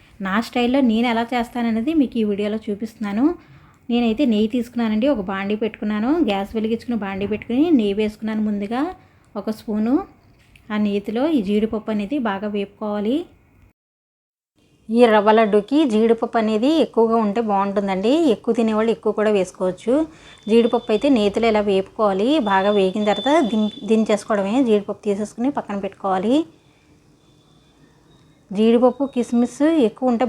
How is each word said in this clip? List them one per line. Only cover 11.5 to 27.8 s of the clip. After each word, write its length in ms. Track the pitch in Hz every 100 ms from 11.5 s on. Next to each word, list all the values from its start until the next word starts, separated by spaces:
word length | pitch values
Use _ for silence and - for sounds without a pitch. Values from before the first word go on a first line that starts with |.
| 208 220 214 220 214
అనేది 220 | 196 294 226
బాగా 160 | 196 208 208
వేపుకోవాలి. 600 | 202 _ 214 208 208 294 359 _ _ _ _ _ _ _ _ _ _ _ _ _ _ _ -
ఈ 120 | 226 240
రవ్వ 200 | 214 208 220
లడ్డుకి 420 | 214 208 202 285 294
జీడిపప్పు 460 | 214 226 226 320 233
అనేది 300 | 220 214 262 320 233
ఎక్కువగా 320 | 233 226 226 208
ఉంటే 160 | 214 220
బాగుంటుందండి. 640 | 196 202 202 196 185 214 311 320
ఎక్కువ 200 | - 247 226
తినేవాళ్ళు 340 | 220 214 226 214
ఎక్కువ 160 | 214 208
కూడా 120 | 214 202
వేసుకోవచ్చు. 560 | 180 - 185 180 226 285 320 - - - 208
జీడిపప్పు 400 | 226 226 240 -
అయితే 140 | 214 285 240
నేతిలో 260 | 208 226 226
ఇలా 100 | 214 208
వేపుకోవాలి. 580 | 190 190 - 208 190 233 311 208
బాగా 220 | 190 202 208
వేగిన 240 | 190 214 208
తర్వాత 200 | 202 262 320 226
దిం-, 260 | 220 214 - 208
దించేసుకోవడమే. 640 | 220 220 208 - 208 196 247 247
జీడిపప్పు 360 | 208 196 196 208
తీసేసుకుని 420 | 202 208 - 254 -
పక్కన 200 | - 202 190
పెట్టుకోవాలి. 500 | - 196 185 214 294 330 - _ _ _ _ _ _ _ _ _ _ _ _